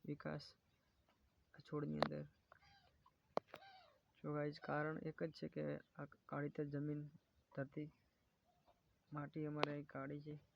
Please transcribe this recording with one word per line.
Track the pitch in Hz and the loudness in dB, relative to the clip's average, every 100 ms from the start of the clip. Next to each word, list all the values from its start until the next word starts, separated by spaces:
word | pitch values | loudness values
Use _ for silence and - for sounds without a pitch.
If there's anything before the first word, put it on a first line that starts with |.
વિકાસ | - 147 151 151 - - _ _ _ _ _ - - _ _ | -2 -2 0 0 -4 -16 _ _ _ _ _ -20 -20 _ _
આ | - - | -20 -2
છોડની | 151 147 151 | 0 2 6
અંદર. | 147 147 147 - _ - - - - - - _ _ - - - 762 - - - _ - | 4 4 -6 -12 _ -20 -20 -20 -20 -20 -20 _ _ 2 2 -14 -14 -18 -20 -20 _ -6
જો | 151 | 0
ગાઈસ | 147 147 151 | 2 2 0
કારણ | - 147 151 156 160 | 2 4 4 2 -2
એક | - | 0
જ | 170 | -2
છે | - 156 | 0 -4
કે | 151 151 147 - - | 0 0 0 -4 -10
આ | 143 - - | -10 -10 -4
કાળી | 143 147 - | 0 0 0
તલ | 147 | 0
જમીન, | 143 147 147 147 - _ _ _ | 2 2 0 -2 -10 _ _ _
ધરતી, | - 139 - 151 - _ _ _ _ _ _ - - _ _ _ | -4 -2 -2 -4 -8 _ _ _ _ _ _ -20 -20 _ _ _
માટી | 147 143 156 151 | -4 -2 -2 0
અમારે | 151 147 | 2 0
અહીં | 147 143 | -2 -6
કાળી | 139 139 147 | -4 -4 -4
છે | 147 151 - | -6 -10 -12